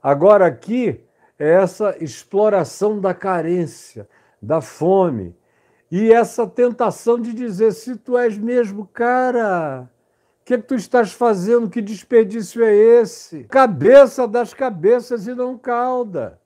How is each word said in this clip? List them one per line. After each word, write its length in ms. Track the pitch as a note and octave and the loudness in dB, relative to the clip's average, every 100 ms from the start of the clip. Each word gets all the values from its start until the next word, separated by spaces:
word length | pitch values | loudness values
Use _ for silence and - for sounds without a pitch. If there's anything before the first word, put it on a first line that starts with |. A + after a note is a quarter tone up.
Agora 440 | C#3 C#3+ F#3 G#3 F3 | 0 2 6 6 4
aqui 580 | A#2+ - A#3+ A3+ A2+ _ _ _ _ | 0 -6 -4 -4 -6 _ _ _ _
é 120 | D3+ | 2
essa 480 | F3+ F#3 - G#3 F#3+ | 2 2 -2 -6 -4
exploração 960 | D#3+ - _ G3 G#3+ G3 D3+ - G#3 G#3+ | -12 -14 _ 0 0 0 -4 -4 -4 -2
da 160 | F#3+ | -6
carência, 920 | F3+ G3 F3+ D#3+ F3+ D#3 - - A2+ G2 _ _ _ | -4 -4 -4 -2 -4 -4 -10 -20 -20 -20 _ _ _
da 200 | G2+ D#3+ | -4 -4
fome, 760 | B2+ - D#3+ G3 F3+ A#2 F2+ - _ _ _ _ _ | -4 -4 0 2 0 -2 -10 -16 _ _ _ _ _
e 220 | F3 A3 | -2 4
essa 320 | A3+ A3+ A#3+ G#3+ | 4 4 -4 -6
tentação 760 | - B3 A#3 A3+ - A#3 A#3+ | 0 -2 0 -4 -2 -2 -2
de 140 | A3+ | -4
dizer, 400 | A3+ B3 F#3 A3 | -8 -8 0 0
se 220 | G#3+ B3+ A#3+ | 0 -12 -14
tu 200 | - B3 | -4 -2
és 220 | A#3+ G#3 | -2 -4
mesmo, 480 | A3+ B3 A3 G3+ G3 | -2 -2 -2 -6 -16
cara, 1040 | - A#3+ B3+ B3+ A#3+ G#3+ F3 D#3 C3 B2+ _ _ _ _ _ | -4 -2 0 0 -2 -2 -2 -4 -8 -14 _ _ _ _ _
o 60 | _ | _
que 80 | |
é 40 | B3 | -4
que 80 | - | -2
tu 80 | B3+ | -6
estás 360 | F3+ B3 G#3 | 0 0 0
fazendo? 560 | - A#3+ G3 F#3+ A#3+ A3 | 0 0 0 0 0 0
Que 140 | A#3 | -8
desperdício 840 | G#3 G#3+ - A#3+ G#3 A3+ F#3 A#3 | -8 -12 0 2 2 -4 -10 -2
é 80 | A3+ | 2
esse? 760 | G#3 A3+ A#3+ A3 - - D#3 A2+ | 4 6 4 2 -8 -18 -18 -2
Cabeça 840 | C4+ C4 D3+ E3+ C#4 B3+ - A#3+ | 2 2 2 6 8 8 2 -4
das 260 | A#3 A#3 | -4 -6
cabeças 720 | - C4 F3+ F3+ A#3+ A#3 A#3+ G3 | -6 -6 -2 0 0 -2 -10 -8
e 80 | |
não 240 | B3 B3 B3+ | -8 -8 -8
cauda. 800 | B3 A#3+ B3+ B3+ A#3 E3 G#2+ F#2+ | -6 -4 -2 -4 -6 -8 -10 -14